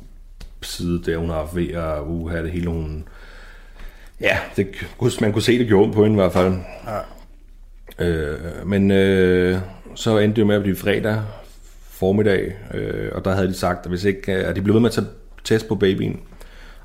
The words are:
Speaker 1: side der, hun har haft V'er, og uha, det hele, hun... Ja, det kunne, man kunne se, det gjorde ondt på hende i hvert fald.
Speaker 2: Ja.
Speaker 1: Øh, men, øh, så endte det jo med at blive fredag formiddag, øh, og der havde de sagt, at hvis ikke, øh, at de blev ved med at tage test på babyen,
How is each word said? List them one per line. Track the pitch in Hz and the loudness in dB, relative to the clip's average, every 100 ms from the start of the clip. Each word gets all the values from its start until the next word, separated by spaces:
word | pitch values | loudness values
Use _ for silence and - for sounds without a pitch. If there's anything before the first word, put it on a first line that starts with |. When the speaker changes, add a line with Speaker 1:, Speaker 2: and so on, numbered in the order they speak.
| - - - - - - | -20 -20 -20 -20 -20 -16
Speaker 1:
side | - - 87 87 85 | -12 -6 -4 -2 -2
der, | 82 | -4
hun | 85 | -4
har | 80 | -4
haft | 76 | -4
V'er, | 90 80 85 | -4 -4 -4
og | 80 76 73 | -4 -6 -6
uha, | 85 82 85 | -6 -6 -6
det | 80 | -4
hele, | 87 85 | -4 -4
hun... | 82 78 76 - - - - - - - - - - - - | -4 -6 -8 -12 -18 -20 -20 -20 -20 -20 -18 -18 -18 -20 -4
Ja, | 104 95 - - | 0 0 -2 -4
det | 98 - 85 - | -4 -6 -14 -2
kunne, | 123 - | 0 2
man | 110 | 0
kunne | 101 | 2
se, | - 120 | 2 2
det | 117 | 4
gjorde | 98 | 6
ondt | 101 | 6
på | 107 | 4
hende | 104 | 4
i | 107 | 6
hvert | 92 | 4
fald. | 92 92 92 - - - 104 - - - - - - - - - - | 4 2 2 -6 -14 -10 -8 -10 -16 -20 -20 -20 -20 -20 -20 -20 -4
Speaker 2:
Ja. | 87 | -2
Speaker 1:
Øh, | 82 76 76 85 78 85 | 0 -2 -6 -8 -8 -2
men, | 98 98 | 2 4
øh, | 98 98 95 92 90 90 92 92 - - | 6 6 6 4 4 2 0 -4 -12 -18
så | - 117 107 | -6 0 2
endte | 104 107 | 4 4
det | |
jo | 104 | 4
med | 104 | 4
at | |
blive | 101 90 | 2 0
fredag | 101 101 110 110 104 - - - - - | 0 0 0 -2 -4 -10 -18 -20 -20 -20
formiddag, | - - 92 101 104 95 98 98 110 | -20 -2 0 2 4 2 -2 -8 -10
øh, | - 104 - - | -8 -6 -6 -6
og | - | -4
der | 95 | -2
havde | 95 92 | 0 0
de | |
sagt, | 92 90 90 - | 0 -2 -4 -4
at | |
hvis | 87 | -2
ikke, | 101 95 - | 0 -2 -2
øh, | 95 90 | -2 -2
at | 87 | 0
de | |
blev | 98 | 2
ved | 107 | 4
med | 117 | 4
at | |
tage | - 104 - - - | 2 -4 -8 -20 -16
test | - 110 - | -2 -2 0
på | |
babyen, | 101 98 101 107 - - - - - - - | 0 2 2 -2 -6 -12 -20 -20 -20 -20 -14